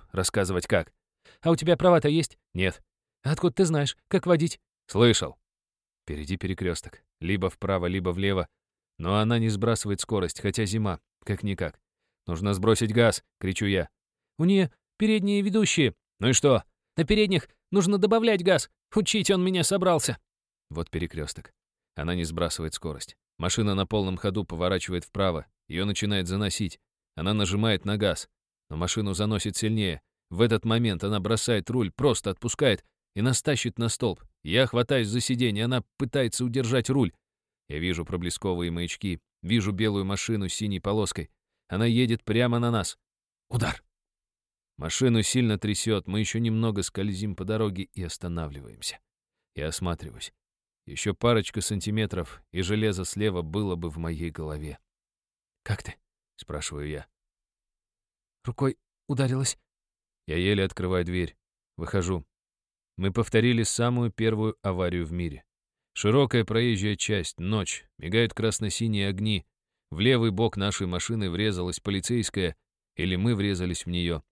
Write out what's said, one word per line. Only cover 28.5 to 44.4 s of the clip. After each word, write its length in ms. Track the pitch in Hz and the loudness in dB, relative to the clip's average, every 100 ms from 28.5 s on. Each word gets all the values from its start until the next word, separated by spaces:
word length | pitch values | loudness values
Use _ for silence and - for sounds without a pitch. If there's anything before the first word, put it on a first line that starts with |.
| _ - | _ -10
Но 80 | 78 | -4
машину 360 | 87 113 101 | -2 -2 -2
заносит 420 | 95 107 104 107 - | -2 0 0 -2 -2
сильнее. 460 | 110 110 95 76 _ _ - | 0 0 -2 -4 _ _ -10
В 120 | 85 | 0
этот 240 | 117 110 113 | 2 2 2
момент 380 | 113 117 87 | 2 0 0
она 160 | 98 107 | -2 -2
бросает 500 | 98 113 - 110 - | 0 0 0 0 0
руль, 220 | 123 98 | -2 -2
просто 400 | - 139 107 101 | 0 0 2 -2
отпускает 520 | 92 120 - 135 98 _ _ _ 98 | -4 -6 0 2 2 _ _ _ -2
и 60 | |
нас 220 | 120 120 | 0 2
тащит 340 | - 135 120 - | 0 0 -2 -2
на 120 | 117 | -2
столб. 340 | - 120 85 - _ | 0 -2 -2 -10 _
Я 220 | 78 107 127 | 0 2 2
хватаюсь 420 | 120 117 135 107 | 2 2 2 2
за 140 | 120 | -2
сиденье, 440 | - 120 123 101 120 | -2 0 0 0 -2
она 180 | 127 - - | -2 -4 -8
пытается 460 | 135 143 120 - | -4 0 0 0
удержать 460 | 123 131 117 127 - | -2 -2 0 0 2
руль. 240 | 135 95 - _ _ _ _ - | 2 2 -2 _ _ _ _ -10
Я 80 | 73 | -4
вижу 280 | 87 85 80 | -2 -2 -4
проблесковые 640 | 87 85 - 98 87 87 | -4 -4 -4 -2 -2 -2
маячки, 480 | 85 87 - 98 80 _ _ | -4 -6 -6 -6 -6 _ _
вижу 280 | 87 113 98 | -2 0 0
белую 340 | 95 110 101 95 | 0 0 0 -2
машину 440 | 98 - 110 92 | -4 -2 -2 -2
с 40 | |
синей 260 | - 107 95 | -4 -4 -4
полоской. 500 | 101 110 98 - 73 _ _ _ - | -2 0 -2 -4 -10 _ _ _ -6
Она 180 | 92 117 | 0 2
едет 380 | 117 123 117 | 2 2 0
прямо 340 | - 110 123 120 | 0 0 2 2
на 140 | 120 | 0
нас. 260 | 113 90 - _ _ _ _ - | 0 -4 -8 _ _ _ _ -6
Удар! 340 | 120 - - _ _ _ _ _ _ | -2 -2 -4 _ _ _ _ _ _